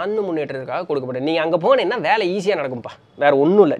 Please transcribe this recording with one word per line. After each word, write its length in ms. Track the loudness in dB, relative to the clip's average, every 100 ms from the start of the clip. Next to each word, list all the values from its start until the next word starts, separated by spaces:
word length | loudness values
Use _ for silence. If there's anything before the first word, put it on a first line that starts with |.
ஆன்ம 220 | -4 -4 -4
முன்னேற்றத்துக்காக 600 | -4 -6 -8 -8 -8 -4
கொடுக்கப்பட்டது. 400 | -6 -4 -4 -2
நீ 80 | -2
அங்க 140 | 0 0
போனேன்னா 320 | 2 2 2 -2 0
வேலை 180 | 0 0 -2
ஈஸியா 180 | -2 -2
நடக்கும்பா, 320 | -4 -6 -12 -18 _ 0
வேற 100 | 2 4
ஒண்ணும் 220 | 4 6 6
இல்ல. 80 | 4